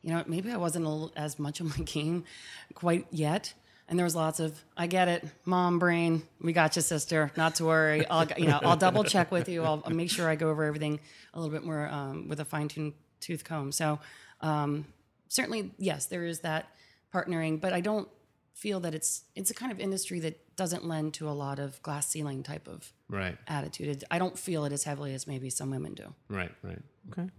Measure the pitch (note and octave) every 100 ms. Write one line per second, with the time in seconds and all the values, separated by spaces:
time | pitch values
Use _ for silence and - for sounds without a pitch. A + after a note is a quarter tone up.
0 | D#3+ E3+ - E3 G3 A#3 F3 D#3 D#3+ D3+
1 | D#3 - D3+ - C#3+ D3+ E3+ C3 - D#3
2 | D3+ F3 E3+ - - - - - E3+ F3
3 | F3+ D#3+ D3+ F3+ - - _ - - F3
4 | F3 E3 D#3+ D#3 D#3+ D#3 - - E3+ F#3
5 | F3+ F3 D#3 - - F3+ F3+ F3 F3 E3+
6 | E3+ E3 D#3 _ E3 E3 D#3 F3 D#3 D#3+
7 | - D#3+ D3 - D#3+ D#3+ D#3+ D#3+ D#3 D3+
8 | D#3+ D#3+ D#3+ - D#3+ C#3+ - E3+ F#3 G#3+
9 | G#3 F3 E3+ F3+ E3 E3+ D#3+ D3+ - E3
10 | F3 G#3 E3 D#3 D#3 D#3 D#3 D3+ D3+ D3+
11 | - - - - D#3+ D3+ E3+ D#3 D3 D3
12 | C#3 D3 - D3+ D3 D3+ D3+ - D3+ -
13 | _ _ - E3 - D#3+ C#3 C#3+ D#3+ D3
14 | - - - - D#3+ D3+ D3 D3 D3 -
15 | _ _ _ A#3 C4 A3+ F#3+ - F#3+ D3
16 | - F3+ E3+ D#3+ E3+ D#3 - - - _
17 | _ - - E3+ D#3+ D#3 F#3+ F3+ F#3 G#3+
18 | - - _ _ _ - G#3+ G3 F3 D#3
19 | - - - - F#3+ - B3+ G3 G3 F#3+
20 | - F3+ D#3+ D#3+ _ - F#3 E3+ E3+ D#3+
21 | D#3 D3 D#3 C#3+ C#3 C#3 C#3+ C3+ - D3
22 | C#3+ D#3 D3 C3+ C3+ D3 - E2 - _
23 | _ G2+ F#2 F2 - D3+ D3+ - D3 C#3
24 | - E3+ F#3 F#3 - E3 D3 C#3+ D3+ C#3+
25 | C#3+ C3+ - C3+ C3 - C#3 C3 - G1+
26 | G1+ - _ G2+ E2+ - F#2 F2 - _
27 | - - F3+